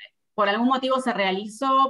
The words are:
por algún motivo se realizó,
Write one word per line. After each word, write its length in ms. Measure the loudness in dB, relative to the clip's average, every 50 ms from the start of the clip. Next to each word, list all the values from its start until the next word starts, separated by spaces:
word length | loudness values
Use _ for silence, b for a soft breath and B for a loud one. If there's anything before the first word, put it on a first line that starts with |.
| B B _ _ _ _ _
por 140 | -2 0 0
algún 180 | 2 2 2 2
motivo 320 | 2 0 0 0 -2 0
se 140 | -2 -2 -2
realizó, 760 | -2 -2 -2 -2 -4 -6 -8 -8 -6 -2 0 2 2 2